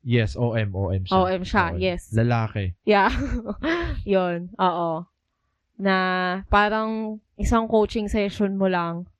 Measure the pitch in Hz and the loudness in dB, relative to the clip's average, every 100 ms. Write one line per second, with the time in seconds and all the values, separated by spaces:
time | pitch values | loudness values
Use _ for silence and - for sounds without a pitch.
0 | 131 120 107 - 120 113 104 95 98 95 | 2 2 2 0 -2 0 -2 -2 -2 -2
1 | 95 190 185 185 185 214 175 170 185 175 | 2 2 2 0 -2 0 0 0 -2 -2
2 | - 110 117 120 110 107 95 - - 202 | -2 0 2 2 0 -4 -6 -4 2 4
3 | 196 - - 240 220 208 302 339 339 - | 4 0 -2 -4 -6 -6 -2 -2 -2 -6
4 | - 190 180 175 180 202 185 170 170 160 | 0 0 0 -4 -8 -2 0 0 -2 -4
5 | 175 _ _ _ _ _ _ _ 196 190 | -8 _ _ _ _ _ _ _ 0 2
6 | 185 185 180 185 196 202 208 220 220 220 | 0 0 -2 -4 2 4 4 2 -2 -4
7 | 220 214 _ - - 233 226 226 208 233 | -6 -10 _ -6 2 2 4 2 2 0
8 | 208 220 202 - 202 196 190 180 170 170 | -2 0 -2 0 -2 2 0 0 -2 -6
9 | 175 | -10